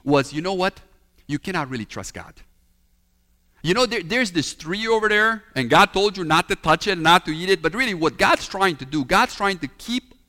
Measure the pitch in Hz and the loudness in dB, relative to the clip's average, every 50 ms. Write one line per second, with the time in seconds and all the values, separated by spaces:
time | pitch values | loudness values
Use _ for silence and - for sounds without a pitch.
0 | - 135 143 139 131 - 143 151 156 185 196 185 180 196 - - - _ _ _ | -2 0 2 2 2 0 -4 -8 -6 -4 -4 -2 -2 -4 -4 -6 -12 _ _ _
1 | _ _ _ _ _ - 147 143 - 196 180 170 147 127 131 120 104 - - 107 | _ _ _ _ _ -8 -8 -8 -6 -6 -6 -6 -6 -6 -6 -8 -10 -10 -12 -12
2 | 92 - - 87 85 - - - - _ _ _ _ _ _ _ _ _ _ _ | -12 -12 -14 -16 -16 -18 -20 -20 -20 _ _ _ _ _ _ _ _ _ _ _
3 | _ _ _ _ _ _ _ _ _ _ _ _ - 156 185 240 254 220 233 214 | _ _ _ _ _ _ _ _ _ _ _ _ -4 -2 0 2 0 0 0 -4
4 | 175 160 214 254 247 190 175 160 - - - - - 156 185 208 220 226 226 220 | -4 -2 -2 -2 -2 0 -2 -2 -4 -4 -6 -10 -10 -8 -8 -4 -2 0 0 2
5 | 214 214 208 214 214 226 226 214 - _ - 131 127 113 151 170 202 202 - 190 | 2 2 2 4 2 2 0 -2 -6 _ -6 -4 0 4 4 6 6 4 4 2
6 | 202 214 180 190 175 151 156 165 - - 196 - - 165 160 165 - 202 190 170 | 0 0 0 -2 -2 0 2 2 2 0 -4 -2 2 2 2 2 2 -2 -2 0
7 | 156 165 170 180 - 160 156 160 180 185 196 170 160 165 165 233 262 233 190 165 | 4 4 4 4 4 0 -6 -4 -2 0 0 0 0 -2 -2 -2 -2 -2 -2 -2
8 | 160 156 - - 196 202 339 - - - - 190 196 190 156 135 135 131 151 156 | -2 -2 0 2 2 2 2 2 -2 -4 -4 0 0 0 0 -2 -6 -6 -4 -4
9 | 135 123 175 202 247 247 - - 208 196 190 165 151 131 - - - - 240 254 | -2 2 2 2 2 2 0 -2 -2 -2 -2 -4 -6 -12 -12 -12 -10 -8 -8 -8
10 | - - - _ _ | -8 -10 -16 _ _